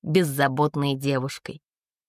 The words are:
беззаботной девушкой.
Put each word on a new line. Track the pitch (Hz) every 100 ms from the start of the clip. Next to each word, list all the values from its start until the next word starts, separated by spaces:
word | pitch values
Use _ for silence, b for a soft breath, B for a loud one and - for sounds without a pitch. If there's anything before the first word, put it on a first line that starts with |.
беззаботной | - 165 165 139 139 131 151 151 143 135
девушкой. | 139 135 135 - - 151 _ _ _ _